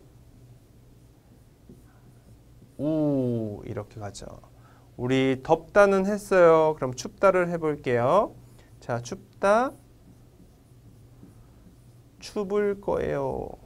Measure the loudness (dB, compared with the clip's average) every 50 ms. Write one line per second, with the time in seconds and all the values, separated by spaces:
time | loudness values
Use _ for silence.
0 | -20 -20 -20 -20 -20 -20 -20 -20 -20 -20 -20 -20 -20 -20 -20 -20 -20 -20 -20 -20
1 | -20 -20 -20 _ _ -20 -20 -20 -20 -20 _ _ -20 -20 -20 -20 -20 -20 -20 -20
2 | -20 -20 -20 -20 -20 -20 -20 -20 -20 -20 -20 -20 -20 -18 -12 -8 -6 -4 -2 -2
3 | 0 0 0 0 -2 -2 -2 -4 -4 -6 -8 -10 -10 -10 -10 -10 -10 -12 -12 -14
4 | -14 -14 -14 -14 -16 -18 -18 -20 -20 -20 -20 -20 -20 -20 -20 -20 -20 -18 -12 -6
5 | -2 0 0 2 2 0 0 0 0 0 0 0 0 2 4 4 6 6 4 2
6 | 0 -2 -4 -4 -2 2 4 6 8 8 8 6 4 2 0 -2 -4 -6 -6 -8
7 | -12 -14 -4 2 2 4 4 4 2 0 -2 -2 -2 -2 -2 -2 -2 0 0 2
8 | 2 4 4 2 2 0 -4 -14 -20 -20 -20 -20 -20 -20 -20 -16 -10 -8 -8 -8
9 | -8 -10 -14 -14 -16 -20 -8 -2 0 2 2 2 2 -2 -6 -12 -20 -20 -20 -20
10 | -20 -20 -20 -20 -20 -20 -20 -20 -20 -20 -20 _ _ -20 -20 -20 -20 -20 -20 -20
11 | -20 -20 -20 -20 -20 -20 -20 -20 -20 -20 -20 -20 -20 -20 -20 -20 -20 -20 -20 -20
12 | -20 -20 _ -20 -16 -10 -8 -8 -6 -2 -2 -2 0 -2 -4 -4 -4 -4 -4 -2
13 | -2 -4 -4 -4 -4 -6 -6 -8 -10 -12 -14 -18 -20